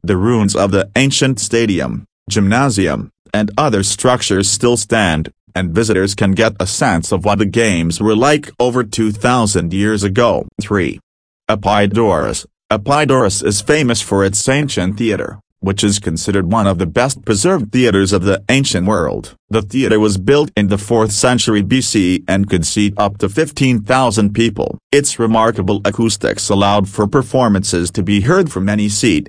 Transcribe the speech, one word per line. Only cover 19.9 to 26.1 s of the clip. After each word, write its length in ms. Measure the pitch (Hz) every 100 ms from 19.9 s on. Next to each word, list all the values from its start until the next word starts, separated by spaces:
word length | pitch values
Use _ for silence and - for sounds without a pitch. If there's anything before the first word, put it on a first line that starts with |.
| 107
was 180 | 107 98
built 320 | 98 143 147 -
in 140 | 101
the 80 | 101
fourth 340 | - 117 110
century 500 | 104 127 123 123 107
B 200 | 98 127
C 420 | 120 104 90 90 -
and 240 | 95 98
could 160 | 92 80
seat 280 | 107 104 104
up 220 | 101 101
to 100 | 101
fifteen 560 | 101 160 - 131 120
thousand 500 | 104 131 127 104 104
people. 440 | 104 117 104 - - -
Its 260 | 143 143 -
remarkable 600 | 113 113 113 110 92 101
acoustics 640 | 101 104 113